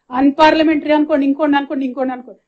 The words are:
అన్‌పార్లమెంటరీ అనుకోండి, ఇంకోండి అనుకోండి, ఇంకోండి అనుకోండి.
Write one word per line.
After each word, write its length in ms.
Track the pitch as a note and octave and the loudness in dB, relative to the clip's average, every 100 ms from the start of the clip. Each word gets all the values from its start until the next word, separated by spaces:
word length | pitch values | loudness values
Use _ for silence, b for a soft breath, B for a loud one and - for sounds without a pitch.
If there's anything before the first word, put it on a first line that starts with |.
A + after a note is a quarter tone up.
| - | -8
అన్‌పార్లమెంటరీ 840 | B3+ C#4 C#4 D#4 D#4 D#4 D4+ D4 | 0 0 4 4 4 2 0 0
అనుకోండి, 320 | D4+ D4+ D4+ C#4 | 0 2 0 0
ఇంకోండి 320 | C#4 D4+ C#4+ | 0 0 0
అనుకోండి, 280 | C#4 C#4+ C4 | -2 -6 -6
ఇంకోండి 280 | B3 C4 | -6 -6
అనుకోండి. 260 | B3 B3 F#3+ | -8 -14 -20